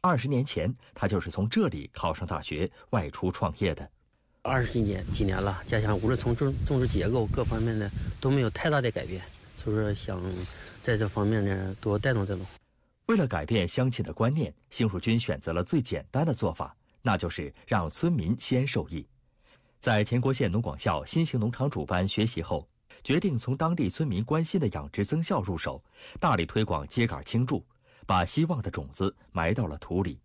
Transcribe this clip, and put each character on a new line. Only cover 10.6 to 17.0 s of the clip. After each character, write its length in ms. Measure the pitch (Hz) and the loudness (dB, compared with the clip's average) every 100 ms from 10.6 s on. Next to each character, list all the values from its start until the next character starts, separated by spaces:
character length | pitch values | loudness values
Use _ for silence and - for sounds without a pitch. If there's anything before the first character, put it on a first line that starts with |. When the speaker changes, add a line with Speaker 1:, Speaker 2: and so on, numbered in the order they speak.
| - - | -16 -6
Speaker 2:
在 160 | - 110 | 0 2
这 120 | 107 | 2
方 180 | 107 104 | 2 2
面 180 | 110 | 2
呢， 320 | 101 95 95 95 | 2 0 -4 -4
多 180 | 110 104 | 0 0
带 160 | 135 | 2
动 100 | 117 | 0
带 120 | 98 92 | 0 -4
动。 100 | 92 - _ _ _ _ - | -6 -14 _ _ _ _ 0
Speaker 1:
为 100 | 220 | 2
了 100 | 139 | 2
改 180 | 85 | 0
变 220 | 78 113 90 | 0 2 2
乡 240 | - 131 | 2 0
亲 140 | 117 | 0
的 80 | - | -4
观 200 | - 214 | 0 0
念， 220 | 151 101 - _ | 2 -2 -6 _
兴 180 | - 113 | 0 0
树 120 | 92 | 2
军 180 | 110 117 | 2 0
选 220 | 117 73 | 0 -4
择 120 | 82 | -2
了 120 | 82 | -2
最 180 | 90 160 | 2 0
简 240 | 127 80 - | 0 -4 -2
单 120 | 131 | 0
的 80 | 165 | 0
做 220 | 127 95 | 2 -2
法， 220 | 80 - - _ _ | -2 -10 -10 _ _